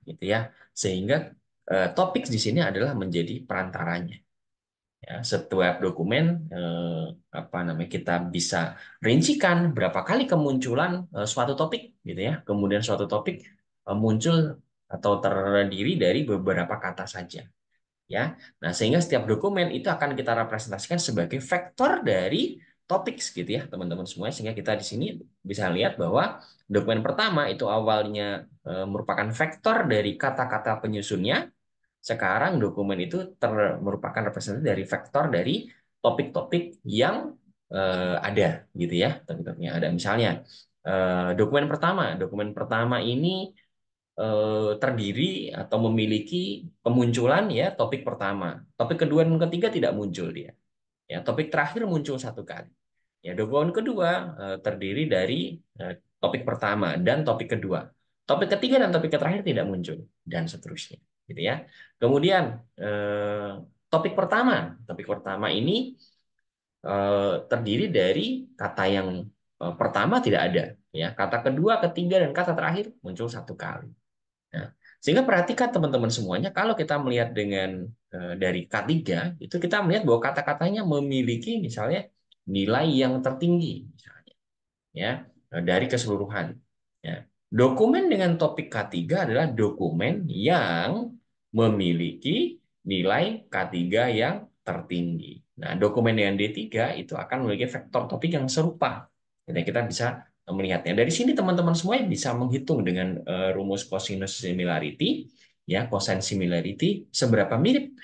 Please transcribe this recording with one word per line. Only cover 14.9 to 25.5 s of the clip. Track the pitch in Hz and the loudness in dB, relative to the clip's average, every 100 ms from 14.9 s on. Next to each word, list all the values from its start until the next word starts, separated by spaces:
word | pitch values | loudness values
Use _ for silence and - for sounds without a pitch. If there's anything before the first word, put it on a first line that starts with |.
| 95 104 101 | -2 0 2
terdiri | 98 98 98 101 98 95 117 180 | 2 0 2 2 2 0 0 2
dari | 90 117 139 | 4 2 0
beberapa | 98 95 90 87 - | 0 0 0 -2 -4
kata | 95 90 95 | -8 -8 -10
saja. | 92 90 87 - _ _ _ _ _ - | -10 -12 -14 -18 _ _ _ _ _ -6
Ya. | 98 147 - - - | -2 -2 -4 -20 -8
Nah, | 82 | -4
sehingga | 87 113 165 | 0 4 4
setiap | 165 127 107 | 4 0 2
dokumen | 107 202 190 170 127 | 0 2 0 0 -2
itu | 196 | -2
akan | - 143 131 | 0 -2 -2
kita | 117 113 | 0 0
representasikan | 110 110 113 98 - 170 | 0 -4 -6 -8 -4 -2
sebagai | - 107 85 135 | -2 -2 -2 -4
vektor | - 180 - - 277 370 | -2 -4 -4 0 2 2
dari | 175 92 92 170 320 - - _ - | 2 0 2 0 -2 -6 -18 _ -2
topics | 185 240 - - | -2 -2 -6 -8
gitu | - 85 - | -8 -4 -4
ya, | - | -6
teman-teman | 92 90 87 92 | -8 -6 -6 -8
semua. | - 104 | -8 -6
Sehingga | - 110 107 | -6 -6 -6
kita | 95 | -2
di | 104 - | -2 -4
sini | 107 190 - - _ | -4 -4 -6 -16 _
bisa | 95 | -8